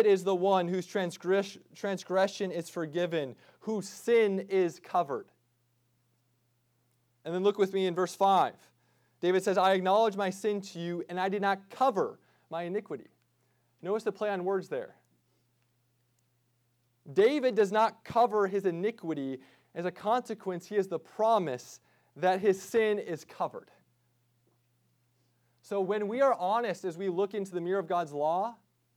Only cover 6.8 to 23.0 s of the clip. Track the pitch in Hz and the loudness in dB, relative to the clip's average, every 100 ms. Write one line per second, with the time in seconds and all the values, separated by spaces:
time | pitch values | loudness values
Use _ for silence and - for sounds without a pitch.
6.8 | _ _ _ _ 160 180 202 202 190 190 | _ _ _ _ -6 0 2 2 2 2
7.8 | 185 170 180 - 196 190 131 - _ _ | 0 0 -2 2 4 4 4 -2 _ _
8.8 | _ _ _ _ 175 185 190 190 190 190 | _ _ _ _ 2 2 2 4 4 4
9.8 | 185 202 226 196 190 196 220 202 196 170 | 4 4 4 0 -4 -4 -4 -4 -6 -8
10.8 | 170 175 - 180 190 196 196 196 - - | -6 -6 -6 -4 -2 0 0 -2 -4 0
11.8 | 262 196 139 - _ _ - 165 175 202 | 2 2 -2 -4 _ _ -12 -8 -6 -6
12.8 | 220 139 - _ _ _ _ _ _ _ | -6 -12 -14 _ _ _ _ _ _ _
13.8 | 170 214 220 196 214 190 180 196 151 135 | -4 -4 -4 -4 -4 -2 -2 -4 -4 -8
14.8 | - - _ _ _ _ _ _ _ _ | -8 -14 _ _ _ _ _ _ _ _
15.8 | _ _ _ _ _ _ _ _ _ _ | _ _ _ _ _ _ _ _ _ _
16.8 | _ _ - 143 226 302 254 208 202 214 | _ _ -6 4 4 4 0 2 2 4
17.8 | 220 - - 226 240 208 196 196 185 170 | 2 0 -4 2 4 4 0 0 -2 -2
18.8 | 208 226 165 147 135 131 - _ _ - | -4 -4 -6 -4 -4 -8 -12 _ _ -8
19.8 | 180 175 202 247 247 220 190 180 - 208 | -8 -6 -2 -2 -2 -8 -6 -8 -4 -2
20.8 | 190 170 - - 220 220 160 123 - - | -2 -4 -8 0 2 2 0 -6 -10 -20
21.8 | _ _ _ 139 180 185 202 190 - 226 | _ _ _ -4 0 2 2 0 0 0
22.8 | 214 208 | 2 0